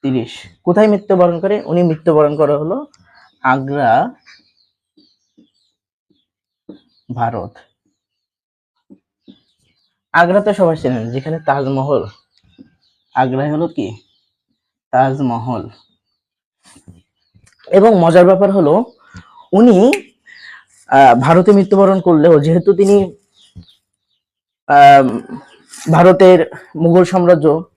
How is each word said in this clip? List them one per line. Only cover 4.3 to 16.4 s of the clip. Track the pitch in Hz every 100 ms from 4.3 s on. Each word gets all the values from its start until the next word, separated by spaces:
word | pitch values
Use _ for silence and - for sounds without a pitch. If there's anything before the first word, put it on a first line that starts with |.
| _ _ _ _ _ _ _ _ _ _ _ _ _ _ _ _ _ _ _ _ _ _ _ _ - _ _ _
ভারত। | 120 117 113 98 _ _ _ _ _ _ _ _ _ _ _ _ _ _ - _ _ _ - _ _ _ _ _ _ _
আগ্রা | 165 175 196
তো | 208
সবাই | 202 175 160
চেনেন, | 131 127 113
যেখানে | 127 143 160
তাজমহল। | 160 139 135 135 135 135 95 _ _ _ _ _ _ _ _ _ _
আগ্রায় | - 131 127 147
হলো | 151 165
কি? | 165 101 104 _ _ _ _ _ _ _ _ _
তাজমহল। | 127 135 135 131 117 117 117 110 _ _ _ _ _ _ _